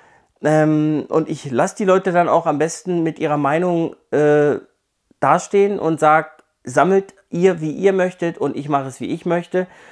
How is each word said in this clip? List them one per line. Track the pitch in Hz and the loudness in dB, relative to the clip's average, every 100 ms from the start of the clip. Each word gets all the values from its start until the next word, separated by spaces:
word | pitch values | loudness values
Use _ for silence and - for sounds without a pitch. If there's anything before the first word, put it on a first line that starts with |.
| _ _ _ _ | _ _ _ _
Ähm, | 147 156 156 151 151 151 - | 0 2 2 2 0 -2 -2
und | 160 156 | -2 -2
ich | 156 143 | -8 -6
lass | 123 180 | -2 -2
die | - | -2
Leute | 190 190 190 | 0 2 2
dann | 175 170 | 0 2
auch | 151 160 | 2 0
am | 147 | -2
besten | 160 - - 175 | -2 -4 -4 -2
mit | 160 156 | -2 -2
ihrer | 156 147 | -2 -2
Meinung, | 143 156 180 170 165 - _ | 0 0 0 -2 -4 -8 _
äh, | 131 151 147 147 120 - _ _ _ _ _ | 0 2 4 2 0 -6 _ _ _ _ _
dastehen | 139 165 - 202 202 202 | 2 2 2 0 2 0
und | 160 160 | -2 2
sag, | 156 156 160 - _ _ | 4 2 0 -10 _ _
sammelt | - 131 156 196 196 _ _ | -4 0 2 2 -2 _ _
ihr, | 170 190 170 | 0 0 0
wie | 156 | -4
ihr | 135 190 | -2 0
möchtet | 190 180 - 170 165 | 2 -2 -2 -6 -4
und | 143 - | -6 -6
ich | 143 | -4
mache | 143 135 | -2 -4
es, | 131 | -8
wie | 113 | -8
ich | 165 | -6
möchte. | 185 170 170 180 180 - - | -4 -4 -2 -4 -4 -10 -20